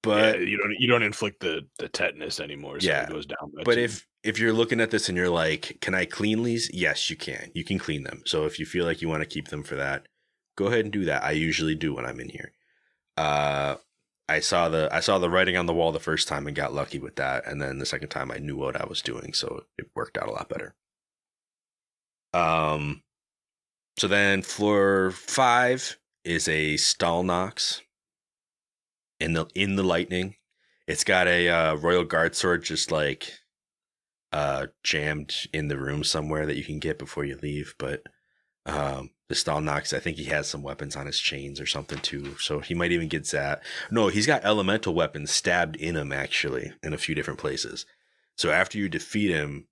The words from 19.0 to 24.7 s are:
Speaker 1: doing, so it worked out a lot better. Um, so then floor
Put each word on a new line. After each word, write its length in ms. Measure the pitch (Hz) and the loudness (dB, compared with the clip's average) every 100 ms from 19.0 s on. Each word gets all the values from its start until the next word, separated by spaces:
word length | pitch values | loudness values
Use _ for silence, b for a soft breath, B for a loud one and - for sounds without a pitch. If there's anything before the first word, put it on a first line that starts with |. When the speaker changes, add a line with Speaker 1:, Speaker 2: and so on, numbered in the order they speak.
Speaker 1:
doing, 300 | - - - | -6 -8 -6
so 320 | - - - - - | -4 -4 -8 -12 -14
it 80 | - - | -10 -8
worked 220 | - - | -6 -4
out 120 | - | -4
a 40 | |
lot 160 | - - | -6 -6
better. 260 | - - _ _ _ _ _ _ _ _ _ _ _ _ _ _ _ _ | -8 -10 _ _ _ _ _ _ _ _ _ _ _ _ _ _ _ _
Um, 680 | 87 82 82 78 76 73 71 _ _ _ _ _ _ _ _ _ - | 2 4 4 2 0 -2 -8 _ _ _ _ _ _ _ _ _ -2
so 100 | 98 | 2
then 340 | 101 101 98 | 4 6 4
floor 680 | 90 - 104 | 0 0 4